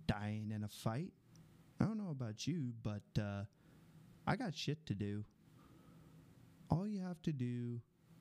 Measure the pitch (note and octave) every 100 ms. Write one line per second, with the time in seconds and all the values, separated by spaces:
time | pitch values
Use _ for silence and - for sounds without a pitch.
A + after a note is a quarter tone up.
0 | - G2+ G#2 G#2+ G#2+ A2 G#2 - - A2+
1 | F3+ - - - - - - - - A3
2 | G3 C#3 A#2+ G#2+ - F3+ B2 A#2 A2+ G#2
3 | - - G#2 G2+ G2+ - - - - -
4 | - - - G3 B3 D3+ - D3+ - G2+
5 | G2+ G#2 G#2 - - - - - - -
6 | - - - - - - - D#3 G#3 G#3
7 | F#3 F3+ - D3 B2 B2 A#2+ A#2+ - _
8 | - -